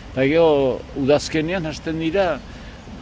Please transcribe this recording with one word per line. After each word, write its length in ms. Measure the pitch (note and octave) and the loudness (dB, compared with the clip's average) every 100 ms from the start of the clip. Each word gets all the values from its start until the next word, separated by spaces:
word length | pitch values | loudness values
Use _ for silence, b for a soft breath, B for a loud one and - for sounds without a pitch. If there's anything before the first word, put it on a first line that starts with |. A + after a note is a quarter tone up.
| B | B
Eta 160 | B2+ C3+ | 0 2
gero, 540 | D#3+ E3 C#3+ C3+ A2 - C#3 | 6 6 6 2 0 -6 -4
udazkenean 680 | C3+ D3 - D#3+ D#3 F#3+ D#3 | 4 4 4 -2 -2 -2 -4
hasten 320 | - E3 D#3+ | -6 -6 -4
dira, 400 | D#3+ F#3+ F3+ C3+ - B B B B - | -2 0 0 -2 -8 B B B B -16